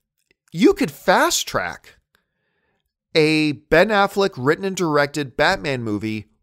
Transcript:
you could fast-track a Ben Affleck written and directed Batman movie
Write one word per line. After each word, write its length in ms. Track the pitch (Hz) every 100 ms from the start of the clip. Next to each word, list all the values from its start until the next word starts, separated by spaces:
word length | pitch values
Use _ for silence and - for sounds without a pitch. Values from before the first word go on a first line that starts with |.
| _ _ _ _ _
you 220 | 165 277
could 180 | - 226
fast-track 1040 | - - 202 320 - - 117 87 - - _ _ _ _ _ _ _ _ _ _ _ _ 160
a 380 | 151 156 156
Ben 360 | 143 - 156 202
Affleck 420 | 208 202 202 196 135
written 300 | 127 170 196
and 100 | 185
directed 640 | 170 147 143 151 139 -
Batman 440 | 151 196 170 131
movie 460 | 113 104 110 110 - _